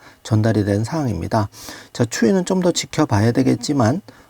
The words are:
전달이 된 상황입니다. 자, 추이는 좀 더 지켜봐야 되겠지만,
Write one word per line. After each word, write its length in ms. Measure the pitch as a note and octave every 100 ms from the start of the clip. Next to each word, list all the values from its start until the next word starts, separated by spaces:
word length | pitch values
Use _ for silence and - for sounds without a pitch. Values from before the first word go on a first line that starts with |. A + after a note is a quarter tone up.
| - -
전달이 420 | - A2 A2 G#2+ G2+
된 180 | G2+
상황입니다. 680 | A2 E3 C3+ F2+ F2+ A2+ G#2 - - - -
자, 100 | -
추이는 420 | A#2+ - A3+ G3 F3+
좀 160 | F#3
더 100 | F3+
지켜봐야 600 | E3 - - D3+ G2+ A2+
되겠지만, 680 | A#2+ C3 B2 - C#3+ A2 D#3+ - - -